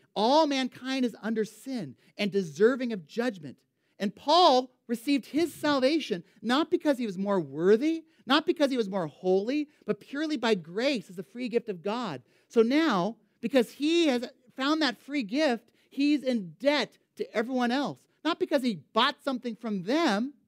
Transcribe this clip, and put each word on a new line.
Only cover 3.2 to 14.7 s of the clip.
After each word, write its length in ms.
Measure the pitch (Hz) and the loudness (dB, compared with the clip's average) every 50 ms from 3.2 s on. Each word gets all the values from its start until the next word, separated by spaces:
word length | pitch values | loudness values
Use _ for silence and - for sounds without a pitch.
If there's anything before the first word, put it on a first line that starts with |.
| 240 254 196 175 147 127 - _ _ _ _ _ _ _ _ - | -4 -4 -4 -8 -12 -16 -18 _ _ _ _ _ _ _ _ -6
And 160 | 190 208 - | -6 -6 -6
Paul 560 | - - 285 320 349 359 311 254 247 262 - _ _ _ | -4 0 4 6 6 6 6 6 4 2 -2 _ _ _
received 400 | - 240 - - 285 285 254 - | -8 -8 -4 -2 0 0 0 -2
his 260 | - - 302 349 294 - | -2 -2 -2 -2 -2 -4
salvation 720 | - - 294 285 269 254 269 320 311 - - 202 175 - _ _ _ | -4 -2 0 0 2 2 2 0 0 -2 -4 -8 -8 -8 _ _ _
not 300 | - 220 254 294 339 - | -4 -2 0 0 0 0
because 260 | 359 - - 302 277 | -2 0 0 0 0
he 80 | 233 240 | 0 -2
was 120 | 208 180 | -6 -4
more 220 | 185 196 202 202 185 | -4 -2 0 0 0
worthy, 640 | 156 135 135 151 175 190 214 220 285 320 330 320 - _ _ _ - | 0 -2 -4 0 4 4 4 4 4 0 -2 -4 -6 _ _ _ -2
not 200 | 220 269 320 311 | 2 2 2 2
because 260 | 359 311 - 294 254 | 0 0 0 0 0
he 60 | 269 | 0
was 120 | 247 220 190 | 0 -2 -2
more 180 | 208 190 165 | -2 -4 -4
holy, 600 | 147 - - 185 185 185 190 202 233 285 302 294 - _ _ - | -6 -6 -4 0 2 2 2 2 0 -2 -4 -4 -6 _ _ -6
but 160 | - 202 - | -6 -6 -6
purely 360 | - - 269 285 320 302 302 | -6 -10 -8 -6 -4 -4 -4
by 180 | 233 240 226 220 | -2 0 0 0
grace 540 | 180 151 165 175 214 247 294 285 202 - - | 0 -2 -8 -6 -2 -2 0 -2 -2 -6 -10
as 100 | 180 190 | -14 -16
a 40 | - | -16
free 260 | _ - 240 254 226 | _ -10 -10 -6 -2
gift 200 | 226 233 233 - | -2 -4 -4 -4
of 120 | 185 170 | -10 -8
God. 420 | 151 196 214 247 240 185 143 120 - _ _ _ _ _ | -6 -6 -6 -4 -6 -6 -8 -10 -12 _ _ _ _ _
So 120 | - 233 | 4 4
now, 560 | 226 233 269 311 330 311 214 180 170 208 226 _ _ _ _ - | 4 4 4 2 2 4 2 2 0 0 -4 _ _ _ _ -8
because 300 | - - - 254 226 - | -4 0 2 2 2 0
he 360 | - - 285 311 339 339 330 | -2 -4 -2 0 2 2 2
has 200 | 294 247 240 247 - - _ _ _ - | 2 0 -2 -4 -8 -16 _ _ _ -8
found 240 | - 262 285 | -4 -2 0